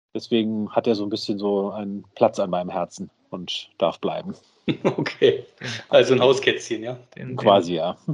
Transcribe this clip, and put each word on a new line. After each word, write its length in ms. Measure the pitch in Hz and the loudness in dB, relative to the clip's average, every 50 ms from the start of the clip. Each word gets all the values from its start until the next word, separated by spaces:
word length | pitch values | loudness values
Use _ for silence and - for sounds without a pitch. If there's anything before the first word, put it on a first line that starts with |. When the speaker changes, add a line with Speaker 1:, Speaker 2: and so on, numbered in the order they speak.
| _ _ - | _ _ -10
Speaker 1:
Deswegen 560 | - - - 120 113 110 110 110 107 104 107 - | -10 -4 0 0 0 0 0 -2 -4 -4 -4 -2
hat 140 | 120 - | -2 0
er 80 | 120 113 | 0 0
so 100 | 101 104 | 0 -2
ein 40 | 104 | -4
bisschen 280 | 110 107 - - 104 98 | -6 -6 -6 -6 -4 -2
so 320 | 104 101 101 98 98 101 | -2 0 0 0 0 -2
einen 340 | 95 107 104 101 101 101 90 _ - | -4 -6 -8 -8 -8 -10 -10 _ -2
Platz 240 | - 120 107 - - | 0 0 2 2 0
an 120 | 98 90 | -4 -2
meinem 180 | 90 90 90 90 | -2 -4 -4 -4
Herzen 380 | 85 87 87 - - - 95 - _ _ _ _ | -4 -6 -6 -6 -8 -12 -14 -14 _ _ _ _
und 400 | - 92 87 - - - - - _ - | -14 -12 -10 -10 -10 -12 -12 -14 _ -2
darf 200 | 95 80 - - | -2 -2 0 -2
bleiben. 340 | - 92 80 82 85 92 - - _ _ _ _ _ | -4 -6 -4 -6 -8 -10 -12 -14 _ _ _ _ _
Speaker 2:
<laughs> 80 | - - - - | -6 -4 -2 -2
Okay. 600 | - - - - - - - 151 120 - - - - _ - 139 123 - - - - | -2 -2 -2 -4 -6 0 4 4 4 4 2 -2 -12 _ -14 -12 -12 -12 -12 -2 4
Also 260 | - 135 120 123 131 | 6 6 6 6 4
ein 60 | 123 | 4
Hauskätzchen, 640 | 123 135 131 - - 127 104 - - - 117 107 110 | 6 4 4 4 2 0 0 0 -2 -6 -6 -6 -6
ja? 160 | 120 127 - - _ - | -8 -10 -12 -14 _ -18
Speaker 3:
Den, 200 | - 131 127 127 | -14 -12 -10 -6
Speaker 1:
Quasi, 360 | 123 - 107 98 - - 85 87 | 0 4 6 6 6 6 2 -2
Speaker 3:
den 40 | 80 | -2
Speaker 1:
ja. 180 | 82 90 - - _ - | -2 -4 -6 -6 _ -8